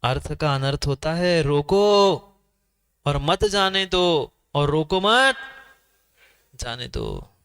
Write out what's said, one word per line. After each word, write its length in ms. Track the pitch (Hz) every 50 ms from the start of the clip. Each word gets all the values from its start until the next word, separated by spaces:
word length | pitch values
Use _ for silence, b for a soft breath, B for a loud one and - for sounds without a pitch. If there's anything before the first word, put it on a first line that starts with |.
| _
अर्थ 300 | 120 127 139 - - 156
का 220 | 147 - 156 139
अनर्थ 320 | 135 135 135 139 139 -
होता 260 | 147 139 135 - 156 160
है, 280 | 170 180 180 175 170
रोको 720 | 156 139 147 143 147 143 190 196 202 208 208 202 202 196 185 135 - - _ _ _ _ _ _ _ _ _ _ _ _ _ _ _
और 120 | - 143
मत 280 | 143 139 143 170 190 -
जाने 400 | 214 190 202 196 190 190 190 190
दो, 480 | 190 180 180 180 175 175 156 127 - _ _ _ _ _
और 140 | 143 143 147
रोको 320 | 147 156 160 151 - 190
मत 340 | 185 202 220 240 262 269 262 - - - - - - _ _ _ _ _ _ _ _ _ _ b b b b b b b b
जाने 320 | 131 - 123 117 120 123
दो। 400 | - - - - 55 50 50 - - _ _ _